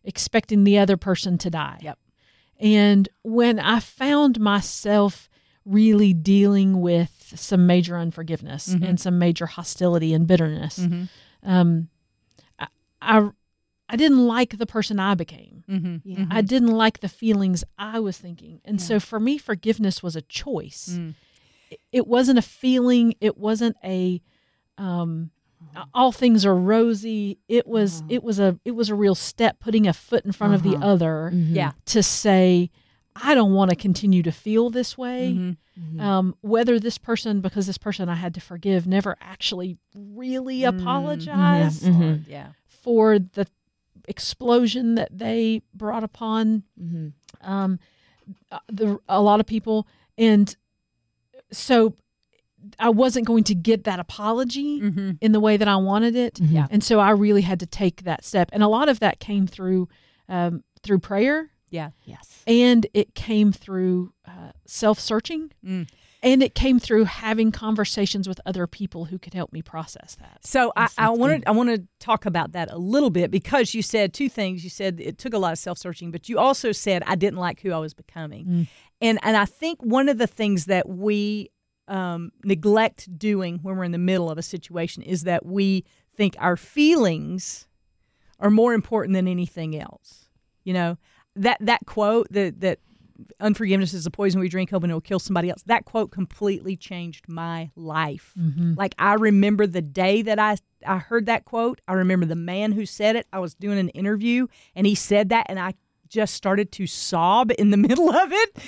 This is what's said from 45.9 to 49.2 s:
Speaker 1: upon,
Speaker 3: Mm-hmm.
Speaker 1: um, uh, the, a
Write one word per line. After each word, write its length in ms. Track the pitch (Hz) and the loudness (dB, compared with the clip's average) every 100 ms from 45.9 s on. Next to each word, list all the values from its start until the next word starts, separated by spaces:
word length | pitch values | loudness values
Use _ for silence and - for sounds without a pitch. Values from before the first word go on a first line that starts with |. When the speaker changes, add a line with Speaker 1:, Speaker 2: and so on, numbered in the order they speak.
| 233 | -6
Speaker 1:
upon, 580 | 214 - 226 220 220 220 - - | -8 -8 -4 0 0 0 -4 -14
Speaker 3:
Mm-hmm. 280 | 170 165 156 - - - 185 | -10 -8 -10 -14 -20 -18 -6
Speaker 1:
um, 280 | 196 190 185 - _ _ _ - 185 _ | -2 -2 -4 -8 _ _ _ -20 -20 _
uh, 80 | 185 - | -18 -12
the, 300 | 208 214 202 - | -4 -2 -2 -2
a 120 | 196 | 2